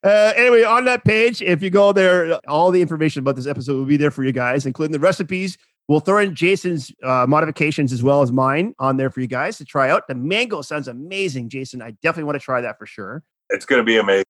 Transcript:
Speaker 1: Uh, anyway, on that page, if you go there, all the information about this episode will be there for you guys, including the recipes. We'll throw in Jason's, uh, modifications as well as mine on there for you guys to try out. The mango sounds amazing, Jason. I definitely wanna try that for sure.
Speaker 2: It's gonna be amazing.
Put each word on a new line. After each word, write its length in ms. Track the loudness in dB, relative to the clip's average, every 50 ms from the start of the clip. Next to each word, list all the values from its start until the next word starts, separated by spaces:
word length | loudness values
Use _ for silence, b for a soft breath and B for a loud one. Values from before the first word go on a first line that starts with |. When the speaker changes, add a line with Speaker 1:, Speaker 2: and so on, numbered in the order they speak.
| 4
Speaker 1:
Uh, 280 | 4 4 4 4 4 4
anyway, 260 | 4 4 6 6 6 6
on 220 | 6 4 2 2
that 180 | 2 0 2 _
page, 380 | 0 2 4 2 2 0 -2
if 200 | -2 -2 0 0
you 80 | 0 0
go 220 | 4 4 4 6
there, 440 | 6 4 4 4 4 2 2 0 -2 -4 _
all 240 | -4 0 2 2 4
the 100 | 4 4
information 380 | 2 0 0 -2 -2 -2 -2 -2
about 160 | -2 -2 -2
this 120 | -2 -4
episode 280 | -6 -6 -6 -4 -4 -4
will 80 | -4 0
be 120 | 0 2
there 140 | 2 2 0
for 120 | 0 0 -4
you 80 | -2
guys, 340 | -2 -2 -2 -2 -2 -2 -4
including 280 | -4 -4 -4 -4 -4 -2
the 60 | 2
recipes. 580 | 2 2 2 0 -6 -6 -6 -6 -6 -8 -10 _ _ _ _ _ _ 0
We'll 100 | 0 0
throw 180 | 2 2 2 2
in 160 | 2 0 -2
Jason's, 560 | -2 0 0 0 0 -2 -4 -6 -6 -8 -12 -18 _ -4
uh, 220 | -2 0 0 2
modifications 640 | 2 2 2 2 0 -2 -2 -2 -2 0 -2 -2 -2
as 120 | -2 0 0
well 180 | 2 4 4
as 100 | 2 2
mine 420 | 2 0 0 0 0 0 -2 -4 -6 _
on 180 | -2 -2 0
there 120 | 0 -2 -4
for 120 | -4 -6
you 60 | -8
guys 300 | -6 -6 -6 -6 -6 -8
to 80 | -12 -18
try 240 | -6 -2 0 2 2
out. 180 | 2 0 0
The 80 | -4 -10
mango 460 | -6 -4 -2 -2 -2 -2 -4 -6 -10
sounds 260 | -8 -8 -10 -10 -8
amazing, 600 | -10 -14 -14 -14 -12 -8 -6 -6 -4 -6 -8 -10 -10
Jason. 320 | -10 -12 -12 -12 -14 -16
I 100 | -16 -16 -18 _ -4
definitely 220 | -4 -4 -4 -6
wanna 140 | -6 -6 -6
try 220 | -4 -4 -4 -4
that 160 | -4 -6 -10
for 80 | _ -18
sure. 380 | -20 -16 -16 -14 -12 -12 -14 _ _ _ _ _ _
Speaker 2:
It's 160 | -6 -6 -2
gonna 180 | 0 2 2 4
be 140 | 4 2
amazing. 280 | 2 4 4 2 2 2